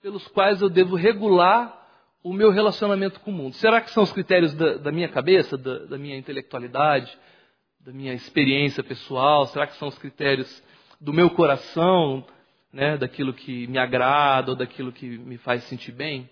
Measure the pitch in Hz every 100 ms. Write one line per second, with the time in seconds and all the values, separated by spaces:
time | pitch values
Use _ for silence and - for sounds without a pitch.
0 | 196 196 - - 196 202 196 175 185 180
1 | 190 208 214 180 175 220 240 - _ _
2 | _ _ 180 190 214 196 214 - 208 196
3 | 196 - - 185 131 - 220 226 220 -
4 | 202 - 185 185 165 147 160 - 143 156
5 | 165 139 139 185 - 135 131 127 - 139
6 | 143 135 131 135 131 131 123 127 151 139
7 | 123 - _ _ _ _ _ _ 127 131
8 | 135 123 - - 139 139 143 135 131 131
9 | - 131 139 147 135 147 143 - 147 -
10 | 143 _ 143 135 131 - _ _ _ _
11 | 151 156 175 175 160 139 - - 170 185
12 | 156 135 127 _ _ _ _ 135 143 151
13 | 123 - 135 120 - 123 120 131 127 127
14 | 127 143 143 135 127 127 127 - 127 123
15 | 127 117 127 120 - 123 - 127 - 120
16 | 151 139 123